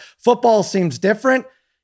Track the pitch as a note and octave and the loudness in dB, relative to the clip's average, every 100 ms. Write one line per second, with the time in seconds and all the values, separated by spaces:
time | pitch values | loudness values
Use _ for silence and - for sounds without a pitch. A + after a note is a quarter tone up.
0 | - _ - A#3+ A#3+ A3 F3 G3 F3 A#2+ | -16 _ 0 2 2 2 0 -2 -2 -2
1 | F#3+ G#3+ C4 C4 C4 _ _ _ | -2 0 0 -2 -4 _ _ _